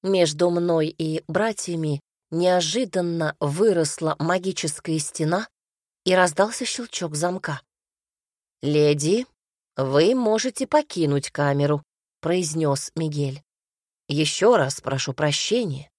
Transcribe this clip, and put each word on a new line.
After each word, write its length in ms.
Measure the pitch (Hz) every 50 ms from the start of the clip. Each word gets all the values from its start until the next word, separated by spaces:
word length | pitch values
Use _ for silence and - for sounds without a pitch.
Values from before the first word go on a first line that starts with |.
| -
Между 460 | 190 196 185 175 156 151 147 175 175
мной 400 | 175 175 175 175 170 165 156 156
и 340 | - _ 165 160 156 160 - -
братьями 720 | 160 180 214 226 214 - - - 170 165 160 151 147 139 _ _ _ _ _ _
неожиданно 1080 | - 165 175 180 180 180 170 156 160 233 262 190 - 185 175 175 170 170 165 151 - _
выросла 760 | - 147 143 165 208 226 196 170 160 151 - - 165 160 156 -
магическая 800 | 151 165 180 185 180 190 180 - - 160 - - _ - 160 160
стена, 480 | 147 - - - 160 151 170 190 220 - _ _ _ _ _ _ _ _ _ _ _
и 100 | 190 185
раздался 520 | 185 185 175 151 165 196 214 233 - 262
щелчок 500 | - - - 240 233 - - 180 165 151
замка. 460 | 147 160 175 180 185 - - 147 131 _ _ _ _ _ _ _ _ _ _ _ _ _ _ _ _ _ _ _ _
«Леди, 640 | - 139 147 151 147 147 147 147 143 156 190 226 254 _ _ _ _ _ _ _ _ _ _ -
вы 360 | 135 135 135 143 160 196 254
можете 540 | 262 247 214 214 220 214 254 - - 269 -
покинуть 640 | - 302 302 _ - 185 165 143 143 143 135 -
камеру», 500 | _ - 147 143 139 139 143 143 151 147 - _ _ _ _ _ _ _
произнёс 720 | - 160 170 185 180 151 151 160 160 147 139 135 - - _
Мигель. 460 | 165 160 156 151 147 143 135 135 143 _ _ _ _ _ _ _ _ _ _ _ _ _ _
«Ещё 480 | 139 147 156 147 - - 185 220 247 208
раз 240 | 143 131 - -
прошу 320 | - - 135 135 - - 131
прощения». 760 | - 151 151 143 - - - 208 247 240 185 139 131 143 _ _